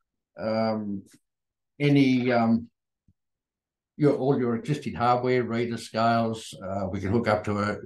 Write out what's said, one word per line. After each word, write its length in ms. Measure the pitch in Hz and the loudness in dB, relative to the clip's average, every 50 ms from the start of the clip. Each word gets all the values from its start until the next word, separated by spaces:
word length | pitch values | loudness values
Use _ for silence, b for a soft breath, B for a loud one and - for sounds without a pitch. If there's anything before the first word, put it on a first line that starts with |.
| _ _ _ _ _ _ _ - | _ _ _ _ _ _ _ -8
um, 640 | 104 110 110 110 110 110 110 107 104 101 101 95 - - - _ _ _ _ _ _ _ _ _ _ _ _ - | -4 -2 -2 0 0 -2 -2 -4 -4 -6 -8 -8 -10 -16 -20 _ _ _ _ _ _ _ _ _ _ _ _ -2
any, 500 | 143 143 143 143 135 131 131 123 120 127 | 2 4 4 6 6 4 4 2 2 2
um, 380 | 120 117 113 113 113 117 - - _ _ _ _ _ _ _ _ _ _ _ _ _ _ _ _ _ _ _ _ _ _ _ _ _ | 2 4 4 4 2 2 0 -6 _ _ _ _ _ _ _ _ _ _ _ _ _ _ _ _ _ _ _ _ _ _ _ _ _
your, 200 | - 147 143 - | 2 2 2 2
all 220 | - 131 139 139 127 | 2 2 0 2 2
your 160 | 123 120 117 | 0 0 -2
existing 400 | 113 - 151 147 - - 117 - | -2 -2 -4 -4 -4 -4 -8 -4
hardware, 480 | - 120 123 123 120 127 127 127 123 | 0 2 2 2 2 2 2 2 2
reader 360 | 113 110 113 117 120 110 113 107 | 0 -2 -2 -4 -4 -4 -6 -8
scales. 760 | - - - 110 117 117 117 117 113 113 110 110 - - - - | -10 -6 -2 0 2 2 2 2 0 -2 -4 -6 -10 -14 -16 -12
Uh, 240 | 98 92 98 101 95 92 | -10 -8 -6 -4 -4 -4
we 100 | 101 95 | -4 -4
can 100 | 101 95 | -2 0
hook 160 | 113 117 113 | 0 2 2
up 180 | 107 107 - - | 2 0 0 0
to 140 | 107 104 101 | -2 -2 -2
a, 180 | 101 104 101 - - | -2 -2 -4 -6 -10